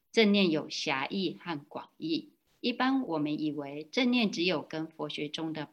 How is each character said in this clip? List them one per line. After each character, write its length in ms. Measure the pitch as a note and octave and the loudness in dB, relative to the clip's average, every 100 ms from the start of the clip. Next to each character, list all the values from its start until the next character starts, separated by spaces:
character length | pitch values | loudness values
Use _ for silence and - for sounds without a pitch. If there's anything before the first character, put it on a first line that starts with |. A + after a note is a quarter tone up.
| _ | _
正 220 | A3+ G#3+ | 4 6
念 180 | G3+ F#3 | 6 6
有 180 | D#3 C3+ | 2 -2
狭 380 | - D#3+ C3+ C#3 | -4 -2 -2 -2
义 320 | G3 E3+ - | -2 -2 -4
和 180 | F3 D#3 | -8 -8
广 240 | - C#3+ - - | -8 -14 -14 -8
义。 360 | D#3+ D#3+ - _ _ _ | -4 -4 -6 _ _ _
一 120 | A#3+ | -4
般 300 | A#3 B3+ C4+ B3+ | 0 2 2 0
我 120 | D#3+ | -2
们 220 | D3+ D3+ | -2 -2
以 120 | D3+ | -2
为 360 | D3 C#3 D3 D#3 | -4 -8 -10 -6
正 200 | B3 B3 | 0 2
念 200 | B3 G#3+ | 4 2
只 140 | D#3+ | 0
有 180 | F3 D3+ | 0 0
跟 240 | - D#3+ D#3 | -4 -6 -6
佛 220 | - D3+ | -8 -8
学 200 | - D3 | -6 -8
中 240 | D#3 D#3+ | -6 -6
的 140 | D#3 C#3+ | -6 -6